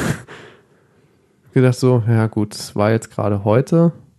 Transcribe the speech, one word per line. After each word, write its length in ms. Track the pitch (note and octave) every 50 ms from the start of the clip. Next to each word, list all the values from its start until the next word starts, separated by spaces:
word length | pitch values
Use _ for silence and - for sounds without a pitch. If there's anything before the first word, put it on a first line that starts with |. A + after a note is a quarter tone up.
| - - - - - - - - - - - _ _ _ _ _ _ _ _ _ _ _ _ _ _ _ _ _ _ _ -
Gedacht 240 | C3+ B2+ B2+ A#2+ -
so, 240 | B2+ B2+ B2+ A#2+ G#2+
ja 200 | A#2 A#2 A2 A2
gut, 280 | G#2+ - A2 G#2 G#2 -
es 220 | - - - -
war 140 | G#2 G#2 A2
jetzt 200 | A2+ A2+ - -
gerade 320 | - - G#2+ G2+ G#2 G2+
heute 500 | G2+ G#2+ G#2+ B2 C#3 - E3+ E3 E3+ E3+ - - - _ _